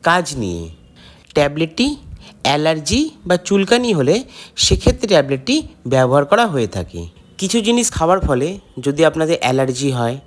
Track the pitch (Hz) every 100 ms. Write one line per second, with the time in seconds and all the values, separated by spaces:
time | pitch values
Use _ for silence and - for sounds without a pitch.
0 | - 175 165 143 101 85 82 80 - -
1 | - - _ - 143 147 160 - 254 285
2 | - - - - 120 143 156 160 147 220
3 | 311 - - 180 - 196 190 240 247 180
4 | 131 196 269 - - - - - - -
5 | 220 180 139 135 139 294 311 - 123 131
6 | 127 139 143 208 233 143 107 98 85 85
7 | 82 - - - 190 233 214 233 226 -
8 | 160 190 - 127 147 196 - - 131 143
9 | 160 151 160 165 - 131 135 123 139 127
10 | 117 135